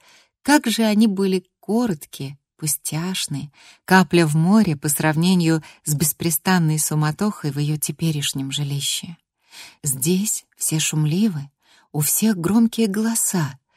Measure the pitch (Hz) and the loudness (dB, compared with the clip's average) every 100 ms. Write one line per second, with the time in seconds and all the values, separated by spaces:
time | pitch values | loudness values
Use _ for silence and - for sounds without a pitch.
0 | _ _ _ _ - 294 247 214 220 208 | _ _ _ _ 2 2 2 0 2 4
1 | 226 190 196 185 - _ - 214 247 165 | 4 2 0 0 -4 _ -4 -2 0 -4
2 | - - 139 143 _ _ 151 - - 151 | -10 -14 -12 -14 _ _ -6 -6 -6 -6
3 | 180 190 - 143 147 _ - - - 185 | -4 -6 -6 -6 -10 _ -20 -16 2 4
4 | 185 175 165 151 165 214 196 147 156 - | 6 4 4 2 4 4 4 0 -2 0
5 | 156 151 180 185 160 160 - - - 147 | 0 2 2 4 2 0 -2 -12 -4 -2
6 | 156 - 170 165 - 185 156 156 - 156 | -2 -2 -4 -2 0 2 2 0 0 0
7 | 151 151 208 - 151 139 147 151 - 151 | 0 0 -4 -4 -4 -2 -2 -2 -6 -4
8 | 165 147 143 135 135 139 143 143 143 - | -2 -2 -4 -4 -6 -4 -4 -4 -4 -6
9 | - 170 _ _ _ - - - 143 139 | -8 -16 _ _ _ -20 -20 -10 -6 -2
10 | 160 185 208 - - - - 156 - 151 | 0 0 0 -4 -10 -10 -4 -2 -2 0
11 | 151 170 220 156 143 _ _ _ _ 147 | 0 2 0 -2 -8 _ _ _ _ -4
12 | 147 - 220 190 165 214 226 - 226 196 | -2 0 0 0 2 2 2 2 0 0
13 | 226 233 - 185 147 - _ | -2 -2 -2 -2 -2 -6 _